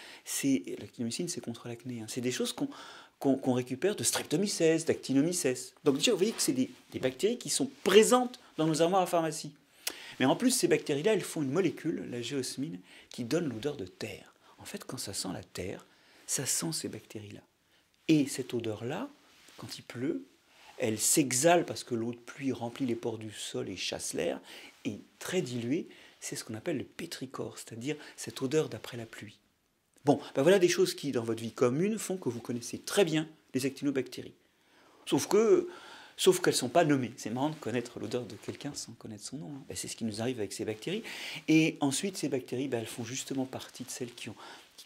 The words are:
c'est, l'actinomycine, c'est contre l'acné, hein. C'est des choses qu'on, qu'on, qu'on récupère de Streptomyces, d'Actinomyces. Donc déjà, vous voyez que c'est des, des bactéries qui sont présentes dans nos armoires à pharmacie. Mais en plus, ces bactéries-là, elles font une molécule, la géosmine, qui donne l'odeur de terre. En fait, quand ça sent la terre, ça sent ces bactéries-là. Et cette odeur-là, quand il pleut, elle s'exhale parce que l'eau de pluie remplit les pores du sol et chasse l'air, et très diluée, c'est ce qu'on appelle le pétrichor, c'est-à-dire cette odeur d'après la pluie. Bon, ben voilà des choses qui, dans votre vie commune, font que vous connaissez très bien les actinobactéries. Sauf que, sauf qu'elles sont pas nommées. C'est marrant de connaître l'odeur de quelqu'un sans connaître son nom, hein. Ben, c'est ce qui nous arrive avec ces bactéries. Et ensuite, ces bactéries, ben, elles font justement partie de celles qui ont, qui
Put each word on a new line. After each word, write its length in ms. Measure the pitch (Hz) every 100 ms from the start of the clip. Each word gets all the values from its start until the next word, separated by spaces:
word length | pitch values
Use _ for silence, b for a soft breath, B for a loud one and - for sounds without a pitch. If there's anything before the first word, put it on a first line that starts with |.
| B B
c'est, 360 | - - 139 131 - -
l'actinomycine, 500 | 104 - 117 120 175
c'est 140 | 123
contre 260 | 120 117 120
l'acné, 340 | 117 131 120
hein. 40 | 110
C'est 140 | 131
des 100 | 123
choses 220 | 127 240
qu'on, 160 | - 277 B B B B -
qu'on, 180 | 139
qu'on 180 | 131 135
récupère 420 | 123 127 131 185
de 80 | -
Streptomyces, 800 | 117 - - 160 202 - 165 160
d'Actinomyces. 880 | 160 107 - 135 165 175 131 123 - -
Donc 120 | 147 135
déjà, 140 | 254
vous 80 | 190
voyez 120 | 214
que 100 | -
c'est 80 | -
des, 180 | 131 - - -
des 80 | -
bactéries 400 | 131 - 202 240
qui 100 | 143
sont 180 | - 131 -
présentes 560 | 196 202 208 254 254 - B -
dans 100 | 160
nos 160 | 160
armoires 180 | 165 190
à 60 | 175
pharmacie. 460 | 175 160 151 156 - _ B B B B B
Mais 80 | 131
en 80 |
plus, 160 | 165 247
ces 160 | - 160
bactéries-là, 460 | 156 - 143 196
elles 80 | 214
font 200 | - 165
une 100 | 135
molécule, 560 | 160 175 - 156 190 160
la 100 | 120
géosmine, 580 | 117 139 123 - 151 180 B B B
qui 140 | -
donne 260 | 117 160 156
l'odeur 260 | 110 139
de 100 | 107
terre. 500 | 95 - 110 95 - _ b b
En 60 |
fait, 180 | 107 208
quand 160 | - 131
ça 160 | -
sent 140 | 92 87
la 100 | -
terre, 440 | - - 90 - - b b b b
ça 180 | -
sent 280 | 131 - 165
ces 160 | 156 104
bactéries-là. 520 | 107 - 110 104 104 - _ _ b b _ -
Et 200 | 156 135
cette 260 | - -
odeur-là, 560 | 120 113 104 117 175 285 - B B B -
quand 220 | - -
il 20 |
pleut, 460 | - 120 135 269 - _ _ B B B
elle 220 | 113 110
s'exhale 680 | - 170 135 123 165 175
parce 180 | - 110
que 120 | -
l'eau 160 | 117 117
de 80 | 117
pluie 320 | - - 139
remplit 340 | 113 117 117
les 100 | 131
pores 220 | 113 120 110
du 140 | 110
sol 360 | - - 123 120
et 100 | 90
chasse 360 | - 80 -
l'air, 260 | - - 65 - B B B
et 140 | 135 101 - -
très 240 | - 185
diluée, 480 | 139 123 117 160 - B B B
c'est 120 | -
ce 80 | 139
qu'on 100 | -
appelle 240 | 110 - 117
le 60 |
pétrichor, 760 | - - - - 131 - - -
c'est-à-dire 380 | - 113 131 151 B
cette 280 | B - -
odeur 260 | 135 156 139
d'après 260 | 113 -
la 120 | 120 110
pluie. 320 | - 104 - _ _ _ _ _ _
Bon, 140 | 143 143 B
ben 80 | 139
voilà 160 | 147 196
des 100 | 175
choses 240 | 175 180
qui, 180 | - 143
dans 120 | 123
votre 180 | 113 113
vie 100 | 113
commune, 460 | - 123 139 202 220
font 180 | -
que 140 | 185 143
vous 100 | 117
connaissez 380 | - 120 - -
très 280 | - -
bien 220 | 170 156 160 - _
les 100 | 131
actinobactéries. 680 | 135 - 143 135 127 - - - b b b b b b -
Sauf 200 | 135 -
que, 400 | 202 226 180 - B B B B B
sauf 220 | 190 180
qu'elles 160 | -
sont 140 | - 139
pas 160 | 170
nommées. 260 | 165 139 113 120
C'est 140 | 110
marrant 180 | 123 147
de 60 |
connaître 440 | 156 110 120 120 -
l'odeur 280 | 107 123 104
de 80 |
quelqu'un 360 | 101 - - 143
sans 160 | 147 -
connaître 300 | 117 113 107
son 140 | - 139
nom, 100 | 165
hein. 160 | 139 -
Ben, 80 |
c'est 120 | - 120
ce 80 |
qui 100 | -
nous 160 | 113 104
arrive 160 | 120 113
avec 160 | 101
ces 100 | -
bactéries. 380 | 104 107 - 214 - B B 160 -
Et 300 | 160 160 -
ensuite, 380 | 139 135 202 185
ces 120 | 147
bactéries, 380 | 131 - 127 139
ben, 140 | 120
elles 40 |
font 180 | 110 -
justement 420 | 113 131 - 135
partie 380 | 127 117 - -
de 60 | 127
celles 240 | - 120
qui 160 | - 117
ont, 60 | 101 B B B
qui 80 | B